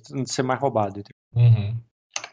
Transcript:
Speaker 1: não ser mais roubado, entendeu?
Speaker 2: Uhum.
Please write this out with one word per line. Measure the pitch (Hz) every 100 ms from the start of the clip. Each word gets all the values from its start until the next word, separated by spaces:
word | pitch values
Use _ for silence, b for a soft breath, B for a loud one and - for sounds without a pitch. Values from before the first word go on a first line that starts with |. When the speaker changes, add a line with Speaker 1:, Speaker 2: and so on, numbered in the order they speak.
| -
Speaker 1:
não | 139 123
ser | -
mais | 127 127
roubado, | 135 110 101 98
entendeu? | 101 _ _
Speaker 2:
Uhum. | 117 120 107 101 117 - _ _ - -